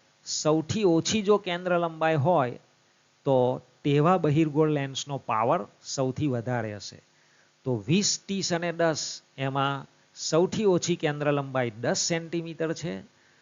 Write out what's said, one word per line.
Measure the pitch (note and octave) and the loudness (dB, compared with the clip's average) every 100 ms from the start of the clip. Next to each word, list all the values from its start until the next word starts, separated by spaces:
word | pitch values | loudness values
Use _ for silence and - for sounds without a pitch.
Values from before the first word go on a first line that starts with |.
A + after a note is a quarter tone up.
| _ _ - | _ _ -10
સૌથી | - D#3 D#3 D#3 G#3+ | -4 2 2 0 2
ઓછી | G3 E3 D#3 A3 | 4 4 2 0
જો | G3 G#3 | 4 2
કેન્દ્ર | F#3+ F3 F#3 F3 | 2 -4 0 0
લંબાઈ | E3+ D#3+ D#3+ D#3+ | 0 0 2 2
હોય | C#3 E3+ B2+ - _ _ _ _ _ _ | 4 4 2 -2 _ _ _ _ _ _
તો | - C3 B2 C3 - _ | 2 4 4 0 -8 _
તેવા | D3+ C#3+ D3+ F#3 | 0 4 4 4
બહિર્ગોળ | D#3 C#3+ D#3 D3 D#3 | 2 2 2 2 2
લેન્સનો | D3+ C#3 C3 - C#3 | 0 -4 -8 -8 -8
પાવર | - A2+ A#2 E3+ G3+ _ | -4 0 2 0 -2 _
સૌથી | - - C3 B2+ D3 | -10 -4 -2 -2 -2
વધારે | B2 A2+ B2 A2 G#2 | -2 -2 -4 -4 -8
હશે. | - - _ _ _ _ _ _ | -14 -18 _ _ _ _ _ _
તો | C3 A#2+ | -4 -4
વીસ, | G2 F3+ G3 - - | 0 0 2 -2 -4
ત્રીસ | G3 E3+ | -6 -2
અને | E3+ F3 | -4 -4
દસ, | E3 E3+ D3 - - - - | 0 0 0 -6 -12 -16 -8
એમાં | C3+ C#3 C#3 C#3 C#3+ _ _ - | -4 -2 -2 -2 -8 _ _ -12
સૌથી | - D#3+ F#3+ F#3 G#3 | 0 2 2 2 2
ઓછી | F3 - F3 | 2 2 -2
કેન્દ્ર | D#3 D3 D3 | -2 -2 0
લંબાઈ | C#3+ C3+ C3 A#2+ | 0 -2 -2 -2
દસ | G#2+ B2 F#3+ | -4 -4 -2
સેન્ટીમીટર | - E3+ E3 E3+ E3 D#3 D#3+ | -2 -4 -4 -6 -6 -6 -6
છે. | D#3+ F3 F#3+ F#3 _ _ _ | -6 -8 -10 -14 _ _ _